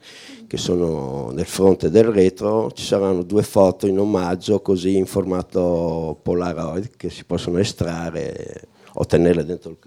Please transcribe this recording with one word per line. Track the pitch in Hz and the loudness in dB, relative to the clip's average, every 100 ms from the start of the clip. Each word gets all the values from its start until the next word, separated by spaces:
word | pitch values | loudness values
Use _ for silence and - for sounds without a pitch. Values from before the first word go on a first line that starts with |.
| - - - - - | -20 -20 -20 -20 -12
che | - | -6
sono | - 90 85 76 67 69 60 | -2 0 0 -2 -6 -8 -8
nel | 69 87 | -6 -6
fronte | - 95 92 85 | 2 4 4 4
del | 95 | 4
retro, | 113 101 92 - 104 110 117 | 4 6 4 2 0 0 -2
ci | - | -6
saranno | - 104 98 92 | -2 0 2 0
due | 87 101 | 0 0
foto | 107 113 95 90 101 | 2 4 4 4 0
in | 95 | 2
omaggio | 104 101 90 90 90 101 | 2 0 0 -2 0 -2
così | - 92 90 98 | 0 0 2 0
in | 92 | 0
formato | 101 90 90 87 95 90 85 85 82 80 76 | -2 -2 -2 -4 -2 0 0 -2 -4 -6 -8
Polaroid | - 87 87 82 82 85 104 _ | -4 -2 -2 -4 -6 -6 -8 _
che | 87 | -12
si | - | -12
possono | - 87 - 87 | -8 -6 -2 -2
estrarre | 104 - 85 85 85 82 67 - - - - _ - | -2 -2 -6 -6 -8 -8 -8 -10 -12 -16 -20 _ -14
o | - - | -6 0
tenerle | 80 85 85 76 | 4 4 2 0
dentro | 87 82 80 | -6 -12 -18